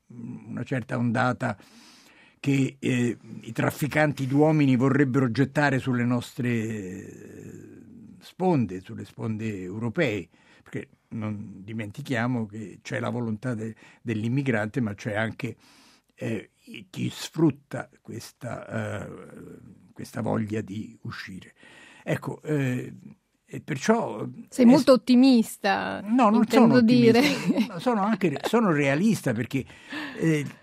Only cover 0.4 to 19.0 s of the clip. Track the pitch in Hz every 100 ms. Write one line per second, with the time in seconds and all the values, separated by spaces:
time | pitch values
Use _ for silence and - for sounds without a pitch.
0.4 | 107 107 120 131 123 123 120 113 123 120
1.4 | 123 110 - - - - - _ _ _
2.4 | 139 139 131 - 120 123 120 - - -
3.4 | - 113 - - 151 151 151 135 131 143
4.4 | 156 156 139 127 135 131 139 127 131 110
5.4 | 135 147 143 131 135 123 120 123 - -
6.4 | 120 117 110 110 92 98 - - - -
7.4 | - - - - - - - - - -
8.4 | 185 156 98 92 95 104 101 - 120 107
9.4 | 110 98 92 107 117 135 143 104 82 _
10.4 | _ _ _ 110 - _ _ 117 107 104
11.4 | 107 98 101 110 104 120 139 117 120 123
12.4 | 107 107 101 - - 120 117 120 113 107
13.4 | 127 110 110 110 - _ 117 107 117 135
14.4 | 135 110 104 135 110 98 120 104 113 -
15.4 | 117 - _ _ _ _ _ - 120 113
16.4 | - _ - - - 127 123 - - 156
17.4 | 160 - - - - _ - 110 - -
18.4 | 120 - - 110 107 104